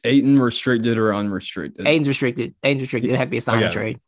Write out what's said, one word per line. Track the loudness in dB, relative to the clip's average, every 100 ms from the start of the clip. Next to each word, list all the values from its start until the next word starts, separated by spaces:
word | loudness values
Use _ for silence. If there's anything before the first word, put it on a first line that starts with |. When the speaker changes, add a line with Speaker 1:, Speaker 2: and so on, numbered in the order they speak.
Speaker 1:
Ayton | 4 2 6 4
restricted | 4 0 0 0 2 0
or | 0
unrestricted? | 0 -2 -6 -8 -10 -12 -4 0
Speaker 2:
Ayton's | 2 2
restricted. | 0 -2 -2 -8 -4
Ayton's | -2 -2
restricted. | -4 -4 -2
It | -2
had | -2
to |
be | -2
a |
sign | -2 0
and | 0
Speaker 1:
Okay. |
Speaker 2:
trade. | -2 -6 -8